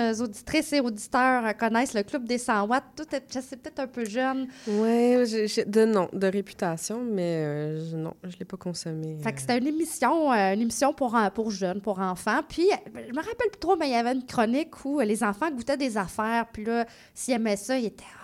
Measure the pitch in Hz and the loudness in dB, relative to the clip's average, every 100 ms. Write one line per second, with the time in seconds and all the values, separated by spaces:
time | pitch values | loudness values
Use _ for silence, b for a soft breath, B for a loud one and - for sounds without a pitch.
0 | 233 220 240 202 - 311 302 285 240 208 | 2 0 -4 -6 -2 0 2 2 0 -2
1 | - 254 262 254 226 208 226 226 262 214 | -2 2 4 4 2 0 2 2 2 0
2 | 202 294 233 247 247 214 208 254 - - | -2 -2 -2 -2 0 0 2 0 -2 -12
3 | 311 277 269 254 262 247 311 302 262 254 | -6 -6 -6 -10 -8 -12 -12 -8 -8 -4
4 | 220 226 262 262 262 B 226 208 226 233 | -4 -2 -2 -2 -6 B -2 2 4 4
5 | 240 247 240 220 214 - - 214 226 208 | 6 4 2 0 0 0 2 4 6 4
6 | 170 190 190 196 196 - 180 165 - 226 | 2 0 0 0 -4 -4 -4 -4 -6 -6
7 | 240 202 175 165 151 147 151 156 165 160 | -4 -2 0 0 -2 -2 -4 -4 -6 -6
8 | 160 - 185 175 180 185 180 170 170 160 | -6 -8 -14 -12 -12 -10 -8 -8 -6 -6
9 | 160 156 185 139 135 247 269 311 311 - | -6 -4 -4 -4 0 0 2 0 -2 0
10 | 247 320 294 233 190 202 233 - 277 294 | 2 4 4 4 4 2 0 2 2 2
11 | 254 233 202 - 220 190 185 196 214 185 | 2 2 2 0 -4 -2 -2 -2 -4 -2
12 | 190 180 220 247 311 - 359 349 - 233 | -2 -2 0 0 0 2 2 2 -2 -14
13 | 233 254 403 480 453 - 330 370 294 233 | -8 -6 -4 -2 -2 0 2 2 2 2
14 | 233 269 254 - 220 262 330 - 269 294 | 2 -2 -2 0 2 2 0 -6 -4 0
15 | 220 214 220 202 311 262 233 269 269 214 | 2 2 0 0 -2 -2 -2 -2 0 -2
16 | 175 - 220 233 196 - 214 233 226 B | -4 -4 -2 0 -2 -6 -2 -2 -2 B
17 | B - - 240 226 202 - 262 220 - | B -10 -2 0 0 -2 -2 -2 -2 -6
18 | - - | -20 -18